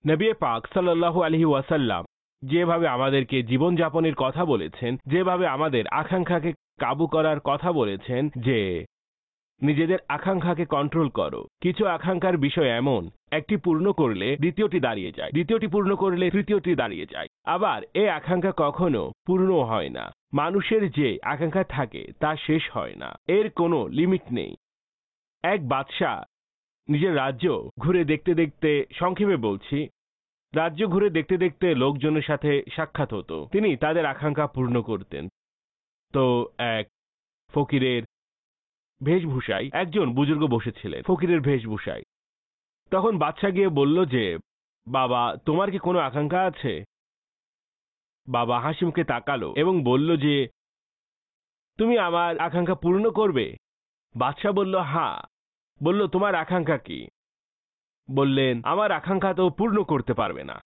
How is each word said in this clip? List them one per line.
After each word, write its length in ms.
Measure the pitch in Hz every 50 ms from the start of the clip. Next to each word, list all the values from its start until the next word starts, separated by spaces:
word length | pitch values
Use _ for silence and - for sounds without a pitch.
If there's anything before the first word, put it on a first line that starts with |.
| - 147
নবী 240 | 156 156 208 226
পাক 340 | 214 - 165 131 113 117 - - -
সাল্লাল্লাহু 480 | 196 180 180 170 165 175 170 165 180
আলাইহি 220 | 170 160 165 160 165
ওয়াসাল্লাম 600 | 156 143 135 135 - 165 151 131 113 98 85 87 - _ _ _ _ _ _
যেভাবে 460 | 135 131 147 170 180 170 170 170 170 151
আমাদেরকে 540 | 123 123 131 135 135 139 131 - 135 131
জীবনযাপনের 720 | 123 113 127 131 151 180 175 160 165 156 131 165 165 160 147
কথা 300 | - 135 131 - 160 180
বলেছেন, 520 | 160 135 107 82 80 - - 123 117 127 135 _
যেভাবে 400 | 131 147 180 185 180 180 180 185
আমাদের 420 | 160 131 135 156 160 131 117 107 -
আকাঙ্ক্ষাকে 640 | - 143 156 - 185 185 170 - 180 165 147 170
কাবু 540 | - _ _ _ _ - 139 120 135 147 165
করার 340 | 147 151 156 156 156 151 147
কথা 320 | - 143 139 139 151 180
বলেছেন 560 | 175 147 117 104 98 95 - - 123 123 147 151
যে 560 | - 127 113 131 127 110 101 95 90 82 90 - _ _ _ _ _ _ _ _ _ _ _ _ _ _
নিজেদের 360 | 131 147 151 143 165 160 185 180 - -
আকাঙ্ক্ষাকে 560 | - - - 185 190 180 151 180 170 156 170
কন্ট্রোল 440 | 143 156 143 143 147 156 165 160 131
করো। 380 | - 107 85 73 64 55 - - _ _
কিছু 260 | - 175 180 - 214
আকাঙ্ক্ষার 500 | 190 170 156 - 175 190 139 160 185 180
বিষয় 400 | 160 135 143 - - 139 127 117
এমন, 340 | 117 131 143 131 101 85 80 - _ _ _
একটি 260 | 147 156 147 - 208
পূর্ণ 360 | 175 - 180 160 156 180 202
করলে 440 | 196 - 151 120 107 90 98 123 143
দ্বিতীয়টি 440 | 147 151 180 - - 214 208 175 170
দাঁড়িয়ে 320 | 131 120 113 104 92 85
যায়, 180 | - - 78 78
দ্বিতীয়টি 340 | - 156 175 - 226 220 214
পূর্ণ 300 | 180 160 208 196 190 196
করলে 340 | 190 190 196 180 175 185 175
তৃতীয়টি 440 | - 202 165 - 208 196 - 180 170
দাঁড়িয়ে 320 | - 117 104 92 82 -
যায়। 200 | - - 69 - - _ _ _
আবার 380 | - 165 180 214 190 131 104 - - _
এ 140 | 175 208 208
আকাঙ্ক্ষা 420 | 165 151 - - 180 180 - 190 -
কখনো 560 | - 151 143 143 147 180 170 139 104 78 65 - _ _
পূর্ণ 380 | - 185 185 185 190 185 160 127
হয় 240 | 113 113 104 78 67
না। 240 | 60 64 53 50 - _ _ _
মানুষের 580 | - 143 147 170 190 202 - - 220 220 202 160
যে 280 | 117 143 147 120 95 -
আকাঙ্ক্ষা 420 | - 120 143 135 170 160 147 190 180
থাকে 480 | - - 143 131 110 - 64 - - - _
তা 160 | - 151 156
শেষ 340 | 143 - - 151 160 - -
হয় 240 | - 110 78 58 50
না, 240 | 50 64 57 50 - _ -
এর 220 | 180 208 208 208
কোনো 380 | - - 170 170 170 139 107 73
লিমিট 340 | - 139 170 180 190 175 - -
নেই। 260 | 123 107 67 50 50 _ _ _ _ _ _ _ _ _ _ _ _ _ _ _ _ _
এক 260 | - 170 202 196 151 123
বাদশা 580 | 135 135 135 - - - 190 139 110 78 - _ _ _ _ _ _ _ _ _ _ _ _ -
নিজের 280 | 147 147 175 190 165
রাজ্য 540 | 139 131 135 131 113 165 175 127 92 - - _ -
ঘুরে 260 | - 160 185 180 165
দেখতে 300 | 139 156 151 - 185 170
দেখতে, 520 | 160 170 147 - _ - 151 147 143 135 _
সংক্ষেপে 440 | - - 170 185 180 - 208 202 185
বলছি, 520 | 139 113 107 98 98 - - 139 143 151 - _ _ _ _ _ _ _ _ _ _ _ _ -
রাজ্য 320 | 156 160 170 156 156 220
ঘুরে 240 | 196 170 196 208 202
দেখতে 280 | 156 160 156 - 185 170
দেখতে 360 | 185 175 - _ 185 180 156
লোকজনের 480 | 123 127 139 143 139 143 156 156 156
সাথে 400 | 143 - 151 143 - 147 143 143 - -
সাক্ষাৎ 420 | - - 160 151 - - 143 - 113
হতো। 340 | 98 - - 80 78 73 -
তিনি 240 | - 202 214 202 143
তাদের 300 | 120 165 156 160 170 156
আকাঙ্ক্ষা 400 | 143 135 - 147 151 143 151 151
পূর্ণ 360 | 143 - 131 127 120 123 120
করতেন। 460 | 110 - 110 95 98 _ 80 71 76 95 _ _ _ _ _ _ _ _ _ _ _ _ _ _ _ _
তো 360 | - 139 131 127 123 120 117 - _ -
এক 300 | 120 120 113 110 107 _ _ _ _ _ _ _ _ _ _ _ _ _
ফকিরের 500 | - 147 143 - 143 135 127 127 123 120 113 - _ _ _ _ _ _ _ _ _ _ _ _ _ _ _ _ _ _
বেশভূষায় 680 | 131 147 170 185 165 156 131 127 - - 104 95 120 139
একজন 420 | - 156 185 170 151 208 170 123 120
বুজুর্গ 320 | 135 143 143 156 147 151
বসেছিলেন, 560 | 143 120 113 - 123 101 - - - - 62
ফকিরের 380 | - - 185 143 175 175 175 160
বেশভূষায়। 640 | 127 143 139 127 110 113 107 101 - 101 65 53 50 _ _ _ _ _ _ _ _ _ _ _ _ _ _ _ _ _
তখন 280 | 185 190 190 226 214 160
বাদশা 320 | 147 151 160 - - 202
গিয়ে 180 | 180 185 196 185
বলল 360 | 156 139 139 143 156 180 185
যে, 340 | 139 127 120 107 92 82 82 - _ _ _ _ _ _ _ _
"বাবা, 500 | 113 127 135 131 123 123 120 120 117 - - _
তোমার 260 | 156 151 175 196 202
কি 80 | 185 196
কোনো 200 | - 175 180 175
আকাঙ্ক্ষা 440 | 151 131 120 147 147 147 170 180
আছে?" 420 | 190 185 151 - - 127 92 76 101 _ _ _ _ _ _ _ _ _ _ _ _ _ _ _ _ _ _ _ _ _ _ _ _ _ _ _ _ 131
বাবা 320 | 127 120 120 117 120 120
হাসি 240 | 117 151 160 - 185
মুখে 200 | 170 147 175 156
তাকালো 500 | - 127 120 - - 139 120 95 71 -
এবং 280 | 143 156 185 190 170 135
বলল 320 | 120 127 135 147 165 170
যে, 320 | 151 139 151 143 139 131 113 _ _ _ _ _ _ _ _ _ _ _ _ _ _ _ _ _ _ _ _ _ _ _ _ _ -
"তুমি 200 | 220 226 240 226
আমার 400 | 190 175 170 170 170 170 170 165
আকাঙ্ক্ষা 360 | 165 170 - 175 175 170 185
পূর্ণ 360 | - - 170 180 196 220 226
করবে?" 460 | - 208 220 196 156 127 104 62 - - _ _ _ _ _ _ _ _ _ _ _
বাদশা 360 | 117 123 135 143 - - 208
বলল, 260 | 196 196 202 190 190 185
"হ্যাঁ।" 420 | 170 135 147 170 156 110 71 - - - _ _ _ _ _ _ _ _ _ _
বলল, 240 | 143 160 190 202 208
"তোমার 280 | 147 185 185 202 202 190
আকাঙ্ক্ষা 440 | 165 160 - 180 180 156 147 160 127
কি?" 300 | - - 80 64 57 - _ _ _ _ _ _ _ _ _ _ _ _ _ _ _ _ _ _ _ -
বললেন, 500 | 135 139 139 139 135 135 135 131 123 117 113
"আমার 280 | 120 165 196 214 202
আকাঙ্ক্ষা 420 | 180 151 - 165 196 190 190 190 175
তো 160 | 175 185 175
পূর্ণ 320 | 143 - 208 233 202 214
করতে 320 | 190 - 156 135 - - 120
পারবে 300 | - 107 95 - 67 69
না।" 160 | 67 57 - _